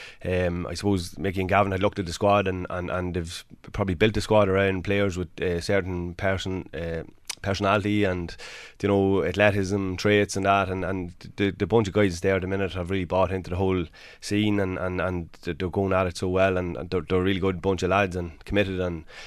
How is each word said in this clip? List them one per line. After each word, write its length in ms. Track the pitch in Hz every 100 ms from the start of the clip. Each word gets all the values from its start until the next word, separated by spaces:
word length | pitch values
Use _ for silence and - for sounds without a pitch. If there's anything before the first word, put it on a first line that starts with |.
| - - 87
um, 400 | 90 90 87 -
I 80 |
suppose 420 | 87 101 98 85 -
Mickey 220 | 92 92
and 80 | 92
Gavin 220 | 98 98
had 120 | 95
looked 160 | 101 101
at 80 | 87
the 60 |
squad 340 | 82 101 101 95
and, 180 | 92 87
and, 180 | 90 87
and 240 | 90 90
they've 320 | 87 82 - - - -
probably 200 | - 98
built 220 | 87 110 104
the 60 |
squad 280 | - 107 98
around 360 | 95 98 95 101
players 340 | 101 101 90
with, 200 | 87 -
uh, 220 | 90 87
certain 540 | - 101 92 87 87 85
person, 520 | 98 95 98 92 -
uh, 300 | 78 85 82 - - - -
personality 640 | 101 92 98 104 104 104 101
and, 320 | 92 85 - - - - -
you 60 | 101
know, 360 | 101 98 95
athleticism 720 | 82 92 104 101 95 101 95 92
traits 420 | 104 104 101 101
and 80 | 98
that, 240 | 98 95
and, 160 | 95 87
and 280 | 95 87 - - -
the, 160 | 101
the 160 | 90 95
bunch 220 | 117 101
of 40 |
guys 280 | 104 101 85
there 140 | 95 95
at 60 |
the 60 | 92
minute 240 | 98 95
have 180 | 92 87
really 140 | 95
bought 300 | 90 92 87
into 160 | 95 85
the 80 | 87
whole 280 | 95 92 85 - - -
scene, 400 | - 104 107 101
and, 160 | 95 92
and, 240 | 92 90
and 280 | 90 90 82 -
they're 100 | 87
going 380 | 78 90 101 98
at 160 | 95 92
it 80 | -
so 140 | 92
well, 260 | 92 95 90
and, 220 | 90 73
and 120 | 87
they're, 120 | 92
they're 180 | 76 90
a 40 |
really 180 | 92 98
good 200 | 95 90
bunch 220 | 95 92
of 60 | 90
lads 260 | 95 101 90
and 300 | 85 - -
committed, 340 | 101 95 92
and, 240 | 90 82 - -